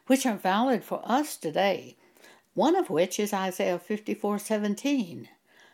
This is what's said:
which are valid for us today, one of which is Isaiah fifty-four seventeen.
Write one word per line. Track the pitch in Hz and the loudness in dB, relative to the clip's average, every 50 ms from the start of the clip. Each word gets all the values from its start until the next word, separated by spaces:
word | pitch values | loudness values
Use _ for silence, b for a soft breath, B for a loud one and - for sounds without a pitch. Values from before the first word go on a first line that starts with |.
| B | B
which | - 269 262 - | 2 2 4 2
are | 247 202 | 0 -2
valid | - - 185 190 214 247 269 247 185 - | 0 0 2 2 2 2 2 2 0 -2
for | - - - - | -4 -8 -6 -2
us | - 240 285 294 - - | 0 0 0 0 -2 -6
today, | - - - - 185 190 202 180 - - - B B B B B B B B B B B B - | -8 -6 -2 0 2 2 2 2 -2 -6 -14 B B B B B B B B B B B B 0
one | 175 214 302 359 | 2 4 4 4
of | 392 - - | 2 2 2
which | 156 156 180 - - - | 2 2 2 2 0 -2
is | 208 202 208 | -2 -2 -2
Isaiah | 190 190 190 180 - 196 190 175 175 | -2 -2 -2 -2 -2 0 0 0 -2
fifty-four | - - 214 208 - - 208 - - 202 208 202 | -4 -6 -6 -6 -4 -6 -6 -4 -2 -2 -2 -2
seventeen. | - - 220 208 208 208 202 - - 277 285 262 196 170 139 - - - _ _ b b b b b b | -2 -2 -2 0 0 -2 -2 -2 -2 0 0 0 -2 -4 -8 -14 -16 -18 _ _ b b b b b b